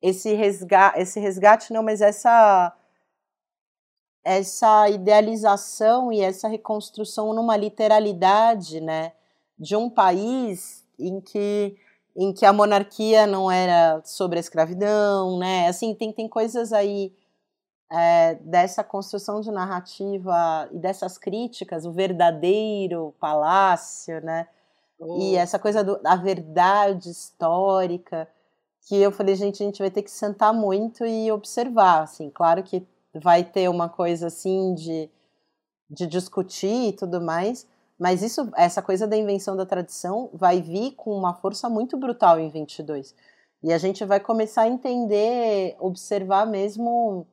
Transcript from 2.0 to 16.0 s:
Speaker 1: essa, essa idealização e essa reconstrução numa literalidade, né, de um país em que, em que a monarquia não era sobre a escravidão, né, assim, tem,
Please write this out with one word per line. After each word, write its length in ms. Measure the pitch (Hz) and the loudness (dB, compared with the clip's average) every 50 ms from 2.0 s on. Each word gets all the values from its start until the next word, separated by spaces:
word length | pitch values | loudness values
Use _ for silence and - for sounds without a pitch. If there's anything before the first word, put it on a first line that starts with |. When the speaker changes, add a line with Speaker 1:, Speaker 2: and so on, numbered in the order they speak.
Speaker 1:
essa, 720 | 208 202 208 208 - 247 233 233 226 208 196 185 180 175 - _ _ _ _ _ _ _ _ _ _ _ _ _ _ _ _ _ _ _ _ _ _ _ _ _ _ _ _ _ _ | 2 2 2 2 2 4 6 8 8 8 6 4 4 0 -2 _ _ _ _ _ _ _ _ _ _ _ _ _ _ _ _ _ _ _ _ _ _ _ _ _ _ _ _ _ _
essa 680 | 160 190 190 196 185 - - - 220 214 214 214 208 | 0 0 0 0 -2 -4 2 4 6 8 8 6 6
idealização 1200 | 202 202 185 190 208 208 214 214 226 220 208 220 202 202 202 - - - 220 220 233 254 254 247 | 4 2 4 6 6 6 6 4 0 0 2 2 2 2 -2 -10 -6 0 2 2 2 2 2 -2
e 100 | 226 208 | -2 0
essa 260 | 196 190 190 190 - 214 | 0 -2 -2 -4 -6 -6
reconstrução 880 | 220 214 220 - 220 208 202 - _ - 214 208 - - 214 214 220 | -6 -6 -6 -6 -6 -6 -6 -10 _ -12 -12 -10 -6 -6 -4 -2 -2
numa 240 | 226 226 233 220 208 | -2 0 0 0 0
literalidade, 1200 | 202 214 208 _ 220 214 214 214 220 214 202 175 180 185 196 208 220 233 233 214 180 156 156 160 | 0 -4 -4 _ 2 4 4 4 4 2 -2 2 4 4 6 6 6 4 2 0 -4 -10 -10 -10
né, 340 | 160 160 160 160 160 165 - _ _ _ _ _ _ _ _ _ | -6 -6 -4 -6 -6 -8 -12 _ _ _ _ _ _ _ _ _
de 180 | 156 147 190 | -8 -4 -2
um 140 | 208 226 240 | -2 -2 -2
país 960 | 226 - 214 185 180 190 202 226 254 262 254 226 196 180 - - - - _ _ _ _ | 0 2 4 4 4 2 -2 -2 -4 -4 -4 -4 -6 -8 -12 -16 -20 -20 _ _ _ _
em 220 | - 185 185 196 | -8 -8 -8 -8
que, 560 | 190 - - 214 202 208 208 208 202 196 196 _ _ _ _ _ _ _ _ | -12 -8 -6 -4 -4 -2 -2 -2 -2 -4 -6 _ _ _ _ _ _ _ _
em 160 | 175 185 196 | -4 -4 -4
que 140 | 185 190 - | -2 4 6
a 80 | 202 202 | 6 8
monarquia 760 | 208 208 208 208 202 196 202 - - 220 220 220 220 214 214 | 8 4 4 4 2 0 -2 -8 -6 0 4 6 6 6 6
não 240 | 196 190 190 190 | 2 0 0 0
era 500 | 185 185 185 180 175 170 165 165 160 156 156 | 0 0 2 4 4 6 6 6 4 0 -6
sobre 320 | - - - 190 180 170 170 | -12 -8 -6 -4 -2 -2 -4
a 20 | |
escravidão, 1000 | 165 - - 165 160 160 180 180 202 208 214 208 208 208 202 196 190 185 185 180 | -4 -4 -2 -2 -2 -2 0 -4 -2 0 2 2 2 2 0 0 -2 -2 -2 -4
né, 300 | 180 185 190 185 175 170 | -2 -2 0 2 2 0
assim, 260 | 180 180 - 226 214 | 0 -2 -6 -6 -6
tem, 200 | 220 | -6